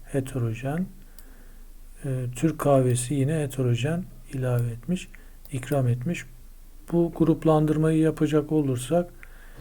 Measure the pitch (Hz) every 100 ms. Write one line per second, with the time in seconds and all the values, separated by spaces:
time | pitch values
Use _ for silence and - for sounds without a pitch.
0 | - 139 131 131 117 110 135 156 190 -
1 | - - - - - - - - - -
2 | 139 127 123 123 165 156 143 131 127 120
3 | - 143 131 160 143 127 127 117 143 170
4 | 185 - - 135 127 120 120 117 - 180
5 | - - - - - 131 - 143 127 120
6 | 170 170 - - - - - - - 170
7 | 170 165 160 151 160 156 156 151 156 160
8 | 156 151 151 151 147 156 139 123 - 170
9 | 175 - - - - -